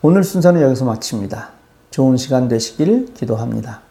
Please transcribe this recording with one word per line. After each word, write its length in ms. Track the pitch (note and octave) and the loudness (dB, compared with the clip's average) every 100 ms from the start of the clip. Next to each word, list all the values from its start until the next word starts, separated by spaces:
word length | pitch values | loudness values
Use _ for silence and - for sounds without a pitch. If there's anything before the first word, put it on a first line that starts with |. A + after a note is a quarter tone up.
오늘 220 | D#3 F#3+ | 4 4
순서는 380 | F#3+ F#3 F3 F3 | 2 2 4 4
여기서 240 | C#3 B2+ B2+ | 2 2 -2
마칩니다. 640 | A2 - A2 G2 - - - _ _ _ | -4 -6 -8 -8 -10 -14 -20 _ _ _
좋은 260 | - C3+ B2+ | 0 2 2
시간 320 | B2+ C3 B2 | 0 0 0
되시길 680 | A2+ - - E3 A#3+ B3+ - | -2 -4 -2 0 0 -2 -8
기도합니다. 640 | A#2+ A2 A#2 A2 A#2 A2 _ | -6 -4 -4 -8 -10 -16 _